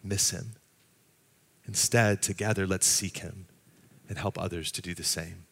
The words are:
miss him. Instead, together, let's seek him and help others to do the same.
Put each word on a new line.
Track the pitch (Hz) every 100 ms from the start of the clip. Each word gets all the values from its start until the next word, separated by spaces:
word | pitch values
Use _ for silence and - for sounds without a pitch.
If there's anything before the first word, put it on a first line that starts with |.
miss | 101 98 -
him. | 87 107 - _ _ _ _ _ _ _ _ _ _ -
Instead, | 104 - 120 110 101
together, | - 98 104 101 95
let's | 92 -
seek | - 95 -
him | 85 92 90 - _ - - - -
and | 95
help | 98 82
others | 90 85 78
to | -
do | 87
the | 85
same. | 78 - 82 90 -